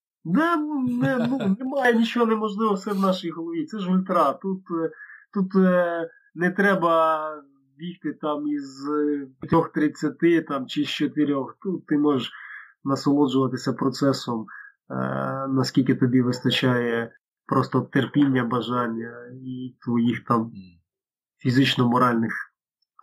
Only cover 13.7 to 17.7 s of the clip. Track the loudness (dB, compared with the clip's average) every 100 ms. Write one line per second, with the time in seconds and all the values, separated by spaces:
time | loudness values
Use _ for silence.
13.7 | -2 -2 2 0 0 -2 -6 -6 -14 -20
14.7 | _ _ -6 -4 -4 -4 -4 -2 0 2
15.7 | 2 2 2 4 4 2 0 0 2 2
16.7 | 2 0 -2 -4 -10 _ _ -2 0 2